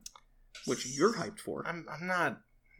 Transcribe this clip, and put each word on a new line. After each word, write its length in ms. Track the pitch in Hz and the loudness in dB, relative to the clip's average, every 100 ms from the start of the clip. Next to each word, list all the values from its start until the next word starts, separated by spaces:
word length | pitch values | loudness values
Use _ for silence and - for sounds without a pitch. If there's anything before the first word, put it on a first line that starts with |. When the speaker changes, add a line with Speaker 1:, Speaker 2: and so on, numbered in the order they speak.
| - - - - - - | -14 -18 -20 -20 -20 -8
Speaker 1:
which 200 | - 120 | -2 -2
you're 300 | 127 139 196 | -2 4 4
hyped 240 | 226 110 - | 4 -2 -6
for. 260 | - 73 | -6 -4
Speaker 2:
I'm, 220 | - 170 - | -4 -6 -8
I'm 200 | 151 180 | -6 0
not. 320 | 180 151 101 - _ _ | 2 2 0 -10 _ _